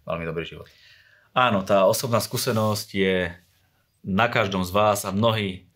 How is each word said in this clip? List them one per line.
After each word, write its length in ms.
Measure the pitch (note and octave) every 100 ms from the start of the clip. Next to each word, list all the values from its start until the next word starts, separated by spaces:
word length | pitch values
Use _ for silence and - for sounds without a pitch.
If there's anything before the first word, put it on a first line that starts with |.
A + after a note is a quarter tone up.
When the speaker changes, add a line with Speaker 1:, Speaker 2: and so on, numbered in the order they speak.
Speaker 1:
veľmi 240 | - E2+ E2
dobrý 160 | E2 E2
život. 220 | D#2+ - _ - - _ _ _ B2+
Speaker 2:
Áno, 240 | B2 G2
tá 240 | G2 G2+ F#2+
osobná 320 | A2 A2+ A2+
skúsenosť 680 | - B2 - A2+ G#2+ G#2 - G2
je 320 | F#2+ F#2 F2 F2 _ _ _ _ _ _
na 240 | - F#2+ A#2+
každom 400 | B2 G2+ F#2+ F2+
z 80 |
vás 320 | G2 G#2+ G2+ G2+
a 80 |
mnohí 560 | G2 A2+ A2 G2+ F#2 _